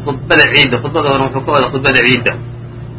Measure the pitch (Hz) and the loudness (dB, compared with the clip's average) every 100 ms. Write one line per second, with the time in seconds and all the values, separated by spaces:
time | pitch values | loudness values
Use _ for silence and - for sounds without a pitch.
0 | 147 131 - 156 139 143 139 117 143 160 | -6 -4 2 2 4 4 2 0 -2 0
1 | 143 135 135 135 156 143 123 131 139 131 | 0 0 0 -2 0 0 0 0 2 2
2 | 123 123 - - - - - - - | 4 2 0 -4 -8 -12 -14 -14 -14